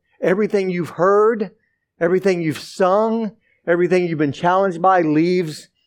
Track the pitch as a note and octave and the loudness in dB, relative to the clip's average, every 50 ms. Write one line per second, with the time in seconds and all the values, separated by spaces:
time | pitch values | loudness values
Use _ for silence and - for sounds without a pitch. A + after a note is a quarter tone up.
0 | _ _ _ _ - E3 F#3 G3+ G#3+ F#3+ - G3+ F#3+ F#3 F3+ F3+ E3 - - - | _ _ _ _ -2 0 0 0 0 0 0 -2 -2 -2 -4 -4 -6 -6 -2 0
1 | E3+ F#3+ G3+ G#3 G#3+ A3 A#3+ G#3 G#3 F3 - _ _ _ _ _ _ _ _ _ | 2 2 4 4 2 2 0 -2 -6 -8 -10 _ _ _ _ _ _ _ _ _
2 | E3+ E3+ F#3 F#3 F#3 G3 F#3 F3 E3 D#3 C3 - - - - - G3 F3+ F#3+ G#3 | -2 0 0 0 0 0 0 0 -2 -4 -4 -6 -10 -14 -4 -2 0 2 2 2
3 | A3 A3+ A3 A#3 A3+ G3+ - _ _ _ _ _ _ E3 E3+ F3 F3+ E3 F3+ F#3 | 0 0 -2 -4 -4 -6 -10 _ _ _ _ _ _ -2 0 0 2 2 2 0
4 | F3+ E3+ E3 D3 D3+ C#3+ C3 - - F3 F#3 F#3+ G3 G3 E3+ E3 F3+ F#3+ F#3+ F3+ | 0 0 -2 -2 -2 -2 -2 -2 0 0 2 2 2 0 -2 0 2 4 4 4
5 | E3+ D#3 D3 D#3 E3 F3 F3+ F3+ F3 D#3 D3 - - _ _ _ _ | 2 2 2 2 2 2 0 0 -2 -4 -8 -12 -18 _ _ _ _